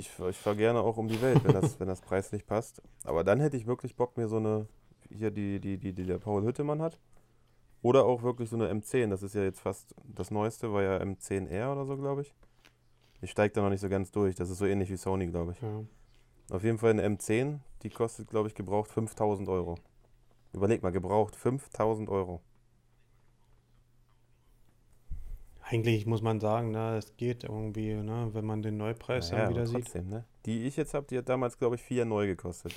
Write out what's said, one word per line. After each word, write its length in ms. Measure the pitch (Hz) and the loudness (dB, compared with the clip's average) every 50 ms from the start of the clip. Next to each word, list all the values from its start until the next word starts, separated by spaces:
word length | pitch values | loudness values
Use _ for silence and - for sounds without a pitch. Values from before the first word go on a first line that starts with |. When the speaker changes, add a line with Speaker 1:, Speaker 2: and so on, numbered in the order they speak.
| 95 - - | -6 -8 -8
Speaker 1:
machen. 120 | - 90 90 | -6 -4 -4
Speaker 2:
Ich, 60 | 98 | -4
ich 40 | - | -2
fahr 140 | - 107 104 | 0 0 2
gerne 240 | 104 110 113 120 117 | 4 4 4 4 4
auch 160 | 98 113 110 | 2 2 0
um 140 | 113 110 110 | 0 -2 -2
die 120 | 113 110 | 0 2
Welt, 220 | 123 131 127 139 139 | 4 6 6 6 6
wenn 100 | 156 117 | 6 4
das, 240 | 95 - 110 - | 4 2 0 0
Speaker 1:
<laughs> 20 | - | -2
Speaker 2:
wenn 60 | 92 | -4
das 120 | 95 92 - | -4 -6 -6
preislich 460 | - - 90 98 98 - 104 101 - | -4 -2 -2 -2 -2 -2 -6 -8 -4
passt. 360 | - 101 110 117 - - - - - - - - | -2 -2 -2 -2 -4 -10 -20 -20 -20 -20 -12 -6
Aber 220 | - 71 85 85 | -2 0 2 4
dann 160 | 95 107 135 | 4 4 6
hätte 160 | 151 147 143 | 4 2 0
ich 80 | 123 107 | -2 -2
wirklich 280 | 117 123 - - 127 - | -2 -4 -4 -4 -6 -2
Bock, 180 | - 120 120 - | -2 -2 -2 -2
mir 140 | 120 117 107 | -2 -2 0
so 80 | 110 | 0
eine, 300 | 110 110 107 107 107 107 - - - _ - - _ - - | 0 0 2 0 0 -2 -4 -10 -20 _ -20 -20 _ -20 -16
hier 220 | 104 104 110 107 | -8 -4 -4 -2
die, 280 | 101 104 101 98 98 98 | -2 -2 -2 -2 -2 -4
die, 180 | 101 98 98 | -4 -4 -6
die, 140 | 92 - 98 | -4 -4 -6
die 140 | 90 95 90 | -6 -4 -4
der 120 | 92 92 92 | -2 -4 -4
Paul 260 | - 107 104 98 104 | -2 -2 0 0 0
Hüttemann 360 | 117 131 - 147 147 151 151 | 0 0 -2 -2 -2 -2 -2
hat. 160 | 160 165 165 - _ _ - - - _ _ _ _ _ _ _ _ _ - - | -2 -4 -6 -8 _ _ -20 -20 -20 _ _ _ _ _ _ _ _ _ -8 0
Oder 240 | - 120 127 135 113 | 4 6 8 8 8
auch 180 | 120 127 117 117 | 6 4 2 2
wirklich 260 | 123 120 120 120 107 | 0 -2 -2 -2 -2
so 60 | 117 | 0
eine 140 | 117 110 82 | 0 0 0
M 140 | 101 107 - | 0 -2 -2
zehn. 260 | - - 127 117 104 | 0 2 2 2 2
Das 120 | 98 95 | 2 -2
ist 140 | 101 95 - | -2 -2 0
ja 60 | 104 98 | 0 0
jetzt 160 | 95 90 - | 0 0 -2
fast 340 | - 95 98 - - - - - - | -4 -4 -4 -4 -8 -20 -20 -20 -20
das 260 | 120 101 - 92 - | -12 -8 -8 -6 -4
Neueste, 400 | 107 104 107 113 - - - 110 | -2 0 0 0 -2 -4 -4 0
war 100 | 101 101 | 2 2
ja 140 | 98 95 95 | 4 4 2
M 220 | 87 90 98 95 - | 2 0 -2 -4 -6
zehn 260 | - - 101 95 92 | -4 -2 -2 -2 -2
R 260 | - 87 101 120 135 139 | -2 -4 -2 -2 -2 -2
oder 120 | 139 135 | -4 -4
so, 120 | 135 139 | -4 -4
glaub 220 | 135 139 139 139 143 | -4 -4 -2 -2 -4
ich. 140 | 143 139 - _ - - _ _ - - _ _ _ _ _ _ _ _ _ - | -4 -8 -12 _ -20 -20 _ _ -20 -20 _ _ _ _ _ _ _ _ _ -14
Ich 100 | 95 95 | -12 -4
steig 220 | - - 104 101 - | 2 4 4 4 4
da 80 | 107 | 4
noch 80 | 101 98 | 4 4
nicht 120 | 98 92 | 2 2
so 80 | 101 92 | 0 2
ganz 220 | 98 98 95 - | 2 0 0 0
durch. 240 | - 104 101 95 90 | 2 2 2 2 2
Das 140 | - 90 90 | 0 -2 -4
ist 100 | 92 92 | -2 0
so 60 | 101 | 2
ähnlich 240 | 95 101 101 92 92 | 2 2 2 0 0
wie 60 | 95 | -2
Sony, 300 | 90 - 95 95 95 92 | -4 -2 0 0 0 0
glaub 240 | 85 85 87 85 87 | 0 -2 -2 -2 -4
ich. 80 | 90 - | -6 -6
Speaker 1:
Ja. 200 | 113 110 107 107 110 - - - - - - - - _ _ _ - - - | -8 -6 -6 -8 -10 -12 -16 -20 -20 -20 -20 -20 -20 _ _ _ -10 -6 -4
Speaker 2:
Auf 80 | 90 104 | -2 0
jeden 140 | 113 117 | 0 2
Fall 140 | 110 117 113 | 4 4 4
eine 100 | 110 104 | 6 6
M 180 | 95 104 104 - | 4 2 0 0
zehn, 400 | - - 107 117 131 147 147 143 - - - - | 0 0 2 2 2 0 -2 -6 -10 -14 -16 -12
die 80 | - 104 | -12 -8
kostet, 400 | - - 117 110 - - 104 - | -4 -2 -4 -4 -4 -6 -8 -4
glaub 160 | 110 107 107 | 0 0 0
ich, 100 | 107 - | -2 -4
gebraucht 360 | - 98 90 101 104 104 - | -6 -4 0 0 0 0 0
fünftausend 580 | - 110 113 104 - - 110 104 101 95 98 92 | -2 -4 -4 -2 -2 0 2 2 2 0 0 0
Euro. 260 | 95 90 87 87 85 - - _ _ _ _ _ _ - _ _ _ _ _ - - | 0 0 0 -2 -6 -8 -12 _ _ _ _ _ _ -20 _ _ _ _ _ -12 -4
Überleg 300 | 92 98 104 117 - - | 0 2 2 2 2 2
mal, 80 | 90 87 | 0 0
gebraucht 420 | 95 87 90 101 107 107 107 - | 0 0 2 4 4 2 2 0
fünftausend 720 | - - 120 131 139 - - - - 107 110 113 107 107 | -2 -2 0 0 -2 -4 -6 -4 0 0 2 0 0 -2
Euro. 320 | - 98 98 92 90 87 85 - _ _ _ _ _ _ _ _ _ _ _ _ _ _ _ _ _ _ _ _ _ - - _ _ _ _ _ _ _ _ _ _ _ _ _ _ _ _ _ _ - - - - _ _ _ _ - - - - - - - - - - - - - - - | -2 -2 -2 -2 -2 -6 -12 -12 _ _ _ _ _ _ _ _ _ _ _ _ _ _ _ _ _ _ _ _ _ -20 -20 _ _ _ _ _ _ _ _ _ _ _ _ _ _ _ _ _ _ -20 -20 -20 -20 _ _ _ _ -20 -14 -10 -8 -8 -8 -8 -10 -12 -12 -14 -18 -20 -18 -8
Speaker 1:
Eigentlich 400 | - 123 113 110 120 113 107 101 | -4 -2 0 2 2 2 2 2
muss 160 | 113 113 104 | 0 0 0
man 180 | 110 113 110 104 | 2 0 0 0
sagen, 320 | 107 107 110 117 117 113 | 2 0 0 0 0 -2
ne, 260 | 110 110 113 113 113 | -2 -2 -2 -2 -2
es 180 | 110 104 - - | -4 -4 -6 -8
geht 300 | - 120 123 123 120 - | -6 -4 -4 -4 -4 -6
irgendwie, 480 | - 107 107 110 107 104 110 107 107 107 | -8 -6 -6 -6 -6 -4 -4 -4 -2 -2
ne, 360 | 107 104 107 113 120 117 110 104 | -2 -4 -4 -2 -2 -2 -2 -2
wenn 120 | 110 107 | -4 -2
man 160 | 110 107 107 | -2 -2 -2
den 160 | 107 110 107 | -2 -2 -2
Neupreis 540 | 107 107 110 117 - - - 127 127 - 82 | -2 -2 -4 -4 -6 -4 -4 -2 -2 -2 -2
Speaker 2:
Naja, 120 | - 107 110 | 0 0 2
Speaker 1:
dann 80 | 101 | 2
wieder 100 | 117 120 | 2 0
Speaker 2:
aber 60 | 117 117 | 0 0
Speaker 1:
sieht. 160 | 120 123 117 | -2 -4 -4
Speaker 2:
trotzdem, 240 | - - 87 90 92 | -4 -6 -8 -6 -6
ne? 160 | 104 117 117 - _ _ - | -6 -8 -10 -12 _ _ -6
Die 180 | 110 110 113 117 | -4 -2 -2 -2
ich 80 | 139 - | -2 -2
jetzt 180 | 165 147 - - | -2 -4 -2 -4
hab, 140 | 143 139 | -6 -4
die 100 | - - | -4 -4
hat 120 | 127 123 131 | -2 0 0
damals, 280 | 127 131 127 120 - | 0 0 0 -2 -2
glaub 160 | - 127 117 120 | 0 0 0 0
ich, 80 | 117 | -2
vier 220 | - - 123 123 117 | -4 -2 0 0 2
neu 220 | 113 107 104 104 | 2 2 2 2
gekostet. 480 | 98 90 - - 90 85 - - - - | 2 0 -2 -4 -8 -8 -8 -10 -10 -4